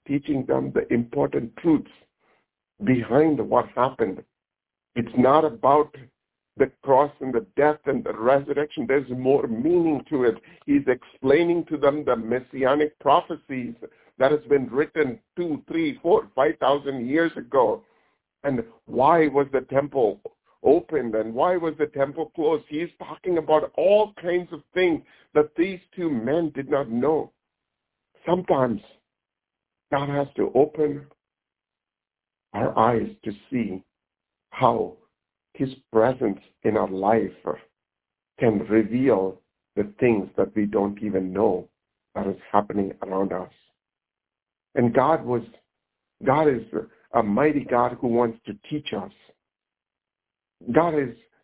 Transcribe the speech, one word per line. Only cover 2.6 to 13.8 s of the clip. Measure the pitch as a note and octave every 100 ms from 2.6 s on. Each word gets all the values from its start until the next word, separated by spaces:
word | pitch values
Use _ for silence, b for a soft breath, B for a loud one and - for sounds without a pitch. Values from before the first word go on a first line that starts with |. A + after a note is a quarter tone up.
| _ -
behind | G#2 B2+ A2 C3+ D#3+ C3
what | G#2 A#2 -
happened. | B2 B2+ - A2 E2+ - _ _ _ _ _ _
It's | A#2+ A2+ B2
not | B2+ D3+
about | D#3+ A#2 C3 D3 D3 C3+ B2 _ _ _ _ -
the | C3 -
cross | C#3 C3 C#3+ -
and | C3
the | A#2 G#2+ C#3
death | D3+ D3+ -
and | B2+
the | -
resurrection. | G#2+ A#2 C#3 C#3+ C#3 D3+ - A#2+
There's | C#3 B2+
more | B2+ C3 C#3 B2
meaning | A2+ D#3 F3 E3 C3+ -
to | C#3+
it. | A#2+ - b b -
He's | C#3+ C3+
explaining | B2 - - C3+ D3+ E3+ E3+ D#3+
to | D3
them | C#3+ D3+
the | C3 A#2
messianic | A2 B2+ - C3 C3 D3 D3 -
prophecies | C#3 E3 - D3+ - C3 A#2+ -